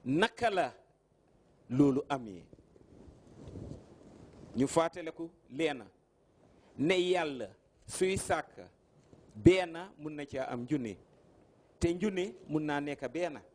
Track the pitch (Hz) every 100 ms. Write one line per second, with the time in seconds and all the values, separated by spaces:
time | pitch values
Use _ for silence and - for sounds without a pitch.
0 | 123 147 220 - 233 190 135 - _ _
1 | _ _ _ _ _ _ - 127 143 131
2 | - 139 110 90 - - - - - -
3 | - - - - - - - - - -
4 | - - - - - 110 139 165 165 180
5 | 160 - 165 - _ 131 160 135 98 _
6 | _ _ _ _ - - - - 147 185
7 | 180 180 160 131 98 - _ _ - -
8 | 185 190 - 165 - - 90 _ _ _
9 | _ - - 107 135 185 175 165 190 -
10 | 151 151 143 135 - 123 123 151 113 90
11 | - - - - _ _ _ _ 170 175
12 | 208 190 185 - - 151 151 143 147 139
13 | 131 151 170 131 -